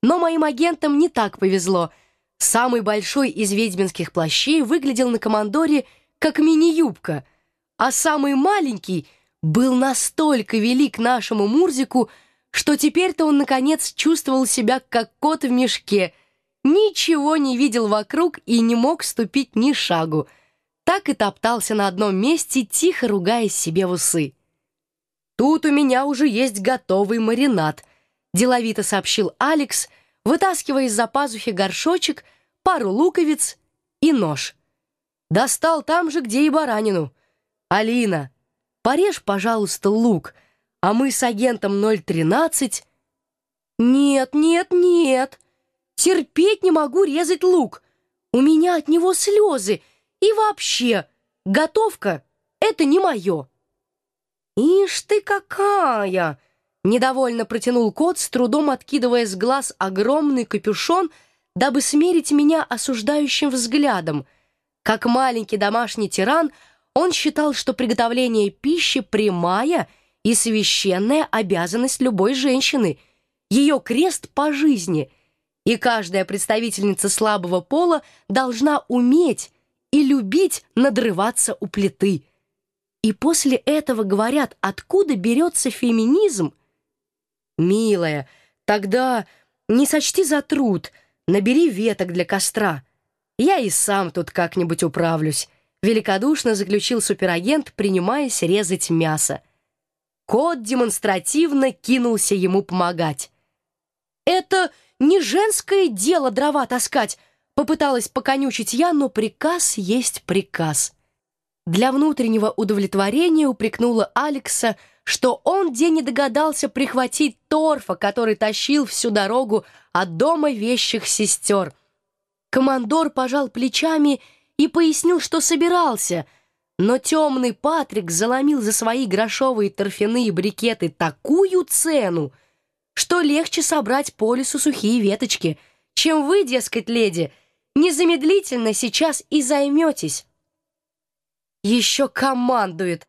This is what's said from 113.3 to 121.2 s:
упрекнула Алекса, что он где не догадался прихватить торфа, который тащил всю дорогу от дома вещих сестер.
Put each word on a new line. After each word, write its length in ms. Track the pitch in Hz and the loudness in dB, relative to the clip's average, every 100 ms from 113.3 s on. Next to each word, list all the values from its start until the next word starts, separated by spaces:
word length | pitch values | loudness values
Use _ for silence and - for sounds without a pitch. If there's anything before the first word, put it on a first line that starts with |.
| 311 294 | 2 2
упрекнула 640 | - 214 - 240 226 202 | 0 -4 -2 0 0 0
Алекса, 640 | - 294 277 - - 226 - _ _ | -2 -4 -4 -6 -2 -2 -4 _ _
что 360 | - - 254 240 | -8 0 0 0
он 280 | - 381 359 | 0 0 -2
где 160 | 233 330 | 0 2
не 140 | 320 | 2
догадался 640 | 262 247 277 233 311 302 285 | 0 -2 0 0 -2 -2 -6
прихватить 720 | - 269 247 247 - 302 - _ | -4 -2 -2 -2 0 -2 -2 _
торфа, 460 | 311 311 294 - | 0 2 0 -4
который 400 | 180 202 202 226 | -4 -2 -2 -2
тащил 520 | 214 214 214 - 285 247 | 0 -2 -2 0 0 0
всю 240 | - 240 | -4 -2
дорогу 540 | 208 196 240 254 214 - - _ | 0 0 -2 0 -2 -4 -20 _
от 240 | 175 185 165 | -4 -4 0
дома 340 | 269 330 294 | 0 2 0
вещих 560 | 233 220 240 - 233 - | -2 -2 -2 -2 -4 -4
сестер. 640 | - | -2